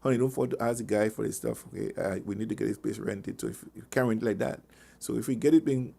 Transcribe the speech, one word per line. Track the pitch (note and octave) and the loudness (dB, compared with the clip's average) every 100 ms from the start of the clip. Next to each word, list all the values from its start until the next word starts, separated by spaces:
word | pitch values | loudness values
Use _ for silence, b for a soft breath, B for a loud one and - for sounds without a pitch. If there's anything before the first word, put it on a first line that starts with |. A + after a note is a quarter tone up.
Honey, | C3+ B2 | 2 4
don't | C3 | 2
forget | C3 B2+ B2+ | 2 -2 0
to | |
ask | A#2 A#2 | 0 0
the | |
guy | G#2+ G#2+ G#2+ | 0 2 2
for | G#2+ | 2
his | A2 G#2+ | -4 -2
stuff, | A#2 A2+ - | -4 -6 -8
okay? | G2 G#2 - | -6 -6 -2
Uh, | - F#2+ | -2 -2
we | - | -4
need | G2+ A2+ | -4 -4
to | |
get | A2 G#2 | -2 -2
this | G2+ | -2
place | G#2+ G#2+ | -4 -4
rented, | G2+ G2+ G2+ - | -4 -6 -8 -6
so | A2 | -8
if | - - | -8 -16
you | - - | -18 -4
can't | - B2+ | 0 2
rent | A2 | 2
like | A2+ G2+ | 0 0
that. | A#2+ - - B B B | -2 -4 -14 B B B
So | - | -6
if | A#2 A#2 | -4 -2
we | |
get | B2 C#3+ | 2 6
it | D#3+ | 6
being | D#3+ C3 B2+ | 6 0 -2